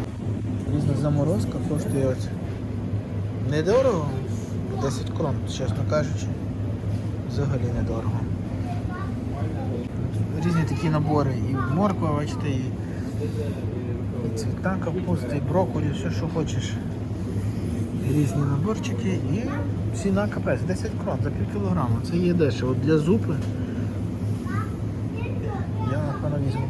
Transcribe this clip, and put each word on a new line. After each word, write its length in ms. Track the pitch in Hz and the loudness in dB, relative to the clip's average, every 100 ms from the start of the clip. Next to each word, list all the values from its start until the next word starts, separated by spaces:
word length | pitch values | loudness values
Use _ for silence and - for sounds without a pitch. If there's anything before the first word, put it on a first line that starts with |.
| - - - - - - - 147 | -4 -4 -4 -2 -2 -2 0 2
Різна 180 | 147 139 | 2 2
заморозка 560 | 147 147 143 208 - 151 - | 4 4 4 2 0 -2 0
коштує 380 | 151 - 139 135 | 0 0 2 2
ось 220 | 127 - - - - - - - - - - - - 131 | 2 -2 -4 -4 -4 -4 -4 -2 -2 -2 -4 -2 -2 0
недорого, 560 | 147 165 240 269 185 147 - - - - - - - | 2 4 6 6 4 0 -2 -2 -4 -2 -4 -2 -2
десять 280 | 135 - - - | 0 -2 -2 -2
крон, 160 | - - - | 0 0 -2
чесно 280 | - 175 - - | -2 -2 0 2
кажучи, 360 | 151 151 - - - - - - - - - - - - | 2 2 0 -2 -2 -4 -2 -2 -2 -2 -2 -2 -4 -2
взагалі 320 | - 139 135 120 120 | 0 0 2 0 0
недорого. 400 | 104 113 - - - - - - - - - - - - - - - - - - - - - - - 156 | 0 0 0 -2 -2 -2 -4 -4 -2 -2 -4 -4 -4 -4 -4 -2 -2 -2 -2 -2 -2 -2 -2 0 0 0
Різні 180 | 165 165 156 | 2 4 2
такі 200 | - 160 | 2 2
набори, 460 | 151 156 147 139 127 127 | 2 4 4 2 0 0
і 240 | 135 131 | 0 2
морква, 380 | 151 202 180 165 | 2 2 2 0
бачите, 360 | 147 147 - 151 | 0 0 -2 0
і... 160 | 135 127 101 - - - - - - - 196 - - - - - - - | 0 -2 -4 -4 -4 -4 -2 -2 -2 -2 -2 -2 -2 -4 -2 -2 -2 -2
і 120 | - | -2
цвітна 380 | - - 180 190 | -2 0 0 0
капуста, 500 | 170 175 175 175 - 147 | -2 -2 0 0 0 -2
і 40 | |
брокколі, 440 | 139 180 185 - 151 | 2 2 2 0 0
все, 160 | - 165 | -2 -2
що 180 | - 165 | -2 0
хочеш. 380 | 165 - - - - - - - - - - - - - - - 120 131 | 0 0 0 -2 -2 -4 -4 -4 -4 -2 -2 -2 -2 -2 -2 -2 0 2
Різні 340 | 147 143 147 | 4 4 2
наборчики, 760 | 143 139 190 214 247 - 190 180 - | 2 2 2 0 -2 0 0 0 2
і 40 | 214 - - - - - - | 0 0 -2 -2 -2 -2 0
ціна 320 | 196 190 208 | 2 2 2
капець, 320 | - 196 131 170 | 0 0 0 0
десять 260 | 185 220 196 | 0 -2 -2
крон 120 | 196 135 | -2 0
за 60 | - | 0
пів 220 | - - | 0 -2
кілограма. 440 | 202 196 175 127 110 - | 0 0 2 2 2 2
Це 60 | 175 | 2
є 180 | 180 | 4
дешево. 400 | 170 143 - 127 127 | 4 4 4 2 2
Для 140 | 143 156 | 4 4
зупи 360 | 151 226 - - - - 127 - - - - - - - - 107 - - - - - - - - - - - - - | 6 4 4 0 -2 -2 -2 -2 -2 -2 -4 -2 -2 -2 -2 -2 -2 -2 -4 -2 -4 -2 -2 -2 -2 -2 -2 -2 0
я, 60 | 143 | 0
напевно, 480 | 147 139 151 143 139 | 0 0 0 2 2
візьму 180 | 131 135 | 0 0